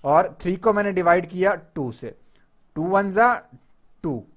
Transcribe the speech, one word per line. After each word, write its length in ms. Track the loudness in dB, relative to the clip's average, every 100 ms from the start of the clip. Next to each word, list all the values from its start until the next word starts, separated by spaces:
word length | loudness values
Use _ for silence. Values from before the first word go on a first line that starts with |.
और 320 | 0 2 2 -4
थ्री 140 | -6 -2
को 160 | 0
मैंने 180 | 0 0
डिवाइड 360 | 0 2 2 0
किया 240 | -2 -2 -2 -8 -8
टू 160 | -8
से, 240 | -8 -14 -16 _ _ _ _ _ -6
टू 80 |
वन 280 | 0 0 0
जा 220 | 2 2 2 -8 -20 _ _ _ _
टू 180 | -8 -8 -10